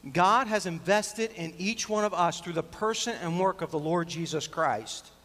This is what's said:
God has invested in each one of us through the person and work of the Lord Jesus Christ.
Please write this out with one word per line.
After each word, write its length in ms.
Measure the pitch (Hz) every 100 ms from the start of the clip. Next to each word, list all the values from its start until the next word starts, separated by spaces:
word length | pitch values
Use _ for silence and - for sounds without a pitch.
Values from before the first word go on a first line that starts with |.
| -
God 320 | 135 180 226 240
has 220 | 214 185
invested 640 | 165 139 208 208 - 220
in 240 | 175 165 165
each 320 | 185 226 -
one 160 | 214 208
of 80 |
us 260 | 175 170 160
through 140 | 180
the 80 | 165
person 540 | 160 - 214 220 240 226
and 160 | 170 170
work 240 | 190 185
of 80 | 160
the 80 | 156
Lord 280 | 156 175 170
Jesus 400 | 165 165 156 -
Christ. 600 | - 156 110 107 - - -